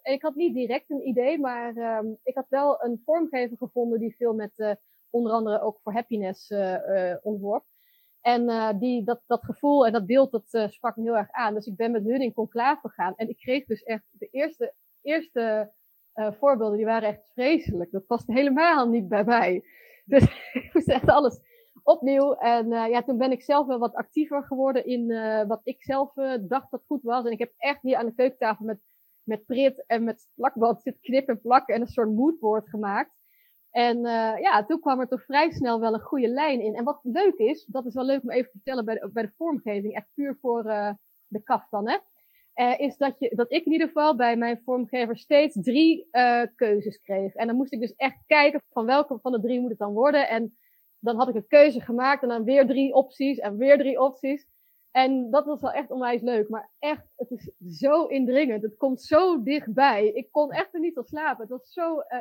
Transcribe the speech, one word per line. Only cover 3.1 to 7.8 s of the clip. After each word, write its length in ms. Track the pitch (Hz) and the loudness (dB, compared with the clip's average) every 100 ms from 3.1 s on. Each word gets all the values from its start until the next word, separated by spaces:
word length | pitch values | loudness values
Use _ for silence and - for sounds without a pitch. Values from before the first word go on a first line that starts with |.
| 330 320 262 240 233 | 0 0 -2 -4 -6
gevonden 420 | 254 247 240 226 | -8 -4 -2 -2
die 160 | 226 - | -4 -4
veel 180 | 233 | -2
met, 180 | 220 208 - | -2 -6 -6
eh, 160 | 214 202 _ _ _ | -4 -4 _ _ _
onder 220 | 233 233 | -2 0
andere 300 | 226 220 214 | 0 0 -2
ook 180 | 220 214 | -2 -6
voor 100 | - | -6
Happiness, 560 | 220 233 214 190 196 - | -6 -4 -4 -6 -8 -8
eh, 600 | 202 190 185 - 190 180 | -4 -4 -4 -2 -2 -2
eh, 60 | 175 | -4
ontworp. 420 | 214 208 202 226 - _ | -6 -6 -4 -6 -6 _